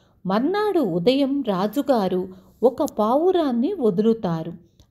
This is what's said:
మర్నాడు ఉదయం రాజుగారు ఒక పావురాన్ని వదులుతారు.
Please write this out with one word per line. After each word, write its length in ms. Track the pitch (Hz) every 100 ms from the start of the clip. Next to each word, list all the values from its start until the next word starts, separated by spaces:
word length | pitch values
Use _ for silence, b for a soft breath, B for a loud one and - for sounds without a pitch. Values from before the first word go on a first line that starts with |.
| b b 185
మర్నాడు 540 | 202 285 403 415 359
ఉదయం 640 | 220 170 175 262 269 285 233
రాజుగారు 800 | 180 202 285 277 240 185 185 185 B B B
ఒక 200 | 240 262
పావురాన్ని 880 | 302 - 214 277 359 359 294 233 294
వదులుతారు. 800 | 392 214 185 220 226 180 165 165 - _ b b